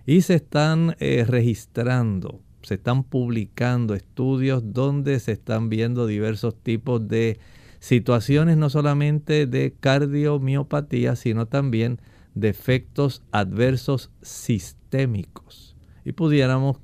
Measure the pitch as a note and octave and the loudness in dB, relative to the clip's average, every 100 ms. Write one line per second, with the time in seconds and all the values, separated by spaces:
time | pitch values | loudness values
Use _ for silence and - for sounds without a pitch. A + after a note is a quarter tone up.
0 | - F3 - - - D3 D#3 D#3+ E3 - | 2 4 4 2 2 0 2 2 0 0
1 | C#3 C3 A#2 B2 A#2+ G#2+ - - A#2+ B2+ | 0 0 2 2 2 -2 -6 -4 0 0
2 | A2+ F#2+ F2 - - - - G2 A#2+ B2+ | 0 -2 -6 -14 -20 -20 -8 -4 0 -2
3 | C3 C3 A#2+ A2+ G2 - B2 B2 A2+ G2+ | -2 -4 -2 -4 -6 -4 -2 0 -2 -4
4 | - - C3 C3 C3+ C3 A2 A#2 C#3 C#3+ | -6 -4 -2 0 0 -2 -2 -2 -2 0
5 | C#3 C3+ - G#2 - A2 A2+ A2 A#2 B2 | -2 -2 -2 -6 -4 -4 -2 -2 -2 0
6 | A2+ G#2 G#2+ G#2+ A#2 - - A2+ B2 A#2+ | -2 -2 -2 -2 -4 -6 -4 -4 -2 -4
7 | G#2+ A2+ A2+ G#2 - - - - - B2 | -2 0 0 -4 -12 -20 -20 -20 2 2
8 | A2 A#2 A#2+ C#3+ E3 D#3 D3 D3+ D3 C#3+ | 4 2 4 2 4 4 2 2 2 2
9 | D3 D3+ D3 D3+ C3+ C3 C3+ - C3+ C#3 | 2 0 0 0 2 0 -2 0 0 2
10 | C#3+ C#3+ D3 D3 C3 C#3 C#3 D3 D3 A#2+ | 2 0 0 0 0 -2 -2 -4 -2 0
11 | B2 B2 A#2+ A2 A2+ C#3 C#3 A2+ A#2 A#2 | 0 0 -2 -2 -2 -2 0 0 -2 -4
12 | - - - - G#2+ G2 - B2+ - - | -10 -20 -12 -2 -2 0 0 -2 -2 -2
13 | C#3+ - - G#2+ G2 G2 B2+ C3 - C3+ | -2 -2 -4 -2 -2 0 0 0 -2 -4
14 | - - - - - A2 - - - C3+ | -6 -20 -20 -10 -4 -4 -4 -18 -8 -4
15 | C3 G#2 - - - - - - - - | -2 -4 -8 -16 -20 -20 -20 -20 -20 -14
16 | C3 B2+ D#3+ D3 B2+ C3 C3+ C3+ | -12 -2 2 4 2 2 0 -4